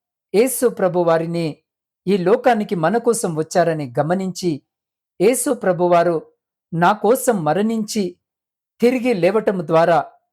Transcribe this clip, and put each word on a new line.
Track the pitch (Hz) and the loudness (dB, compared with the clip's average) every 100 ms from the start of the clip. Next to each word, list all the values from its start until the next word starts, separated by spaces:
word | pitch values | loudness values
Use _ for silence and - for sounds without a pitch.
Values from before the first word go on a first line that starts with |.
| _ _ _ 190 | _ _ _ 0
యేసు | 254 - 240 | 0 2 -2
ప్రభు | 180 185 175 | 0 -2 0
వారిని | 170 165 165 170 165 - _ _ _ _ 180 | 2 0 0 -4 -4 -6 _ _ _ _ -2
ఈ | 196 | 0
లోకానికి | 175 240 247 226 202 180 | 2 2 2 0 0 -2
మన | 160 226 | 0 0
కోసం | 233 226 - 156 | 0 -2 -2 -4
వచ్చారని | 156 185 165 160 139 120 | -2 0 0 0 -4 -4
గమనించి | 151 190 190 180 180 143 _ _ _ _ _ - | -2 -2 -4 -6 -4 -6 _ _ _ _ _ -2
యేసు | 190 262 294 | 0 0 -2
ప్రభువారు | 226 190 170 175 175 175 160 - _ _ _ _ | -2 -2 0 2 2 2 -2 -6 _ _ _ _
నా | 165 180 | 0 0
కోసం | 214 202 254 254 214 | 2 0 0 0 -2
మరణించి | 151 170 214 226 214 220 180 - _ _ _ _ _ - | 0 0 0 -2 -6 -4 -6 -8 _ _ _ _ _ 0
తిరిగి | 240 254 247 | 0 2 0
లేవటం | 208 170 214 214 190 160 | 0 2 2 0 -2 0
ద్వారా | 160 170 160 - - _ | 2 4 2 0 -10 _